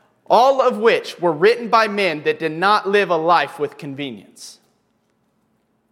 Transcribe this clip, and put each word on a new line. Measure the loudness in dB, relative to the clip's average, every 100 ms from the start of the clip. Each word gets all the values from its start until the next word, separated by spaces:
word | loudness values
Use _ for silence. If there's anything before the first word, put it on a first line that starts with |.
| _ _ 0
all | 4 4 4
of | 0 2
which | 2 2 -2 -4
were | -2
written | 2 2 2 0
by | 0 0
men | 0 -2 -2
that | -4 -4
did | -4
not | -2 0 0 0
live | 0 0
a | 0
life | 2 2 0 -4
with | -8 -8
convenience. | -14 -10 -12 -12 -20 -20 -20 -20 _ _ _ _ _ _ _ _ _ _ _ _ _